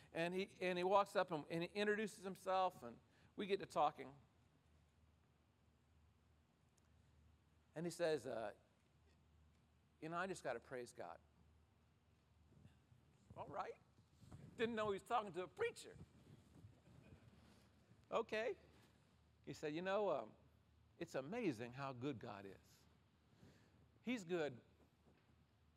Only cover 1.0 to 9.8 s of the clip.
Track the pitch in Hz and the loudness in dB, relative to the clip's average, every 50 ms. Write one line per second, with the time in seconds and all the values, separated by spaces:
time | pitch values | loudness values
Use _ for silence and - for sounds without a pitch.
1 | 202 - - 196 185 180 170 147 143 - 165 165 175 - - 208 208 208 208 208 | 6 6 4 2 2 2 2 -2 -2 0 0 0 0 0 0 2 2 4 4 2
2 | 220 190 - - 180 196 180 - - 190 185 190 185 185 185 - 123 120 113 - | 2 -2 -4 -6 -8 -8 -8 -4 0 2 4 6 4 4 2 -2 -10 -10 -10 -12
3 | - - - - - - - - 208 190 196 190 160 - - 175 147 156 - - | -16 -20 -20 -20 -20 -10 -4 -2 2 4 2 2 2 2 6 6 6 6 6 2
4 | 131 131 143 139 - - - - - - - - _ - - - - - _ _ | -8 -12 -12 -16 -20 -20 -20 -20 -20 -20 -20 -20 _ -20 -20 -20 -20 -20 _ _
5 | - - - _ _ _ _ _ _ _ _ _ - - - - _ - - - | -20 -20 -20 _ _ _ _ _ _ _ _ _ -20 -20 -20 -20 _ -20 -20 -20
6 | - - - _ _ - - - - _ _ _ - - _ - - - - - | -20 -20 -20 _ _ -20 -20 -20 -20 _ _ _ -20 -20 _ -20 -20 -20 -20 -20
7 | - - - - - - - - _ - _ - - - - 156 170 170 156 - | -20 -20 -20 -20 -20 -20 -20 -20 _ -20 _ -20 -20 -12 -6 -4 -4 -2 0 2
8 | 170 160 156 135 107 131 117 110 110 101 - - - _ _ _ _ _ _ - | 4 4 4 4 2 0 -2 -2 -2 -4 -6 -8 -16 _ _ _ _ _ _ -20
9 | - - - - - - - - - - - - - - - - | -20 -20 -20 -20 -20 -20 -20 -20 -20 -20 -20 -20 -20 -20 -20 -20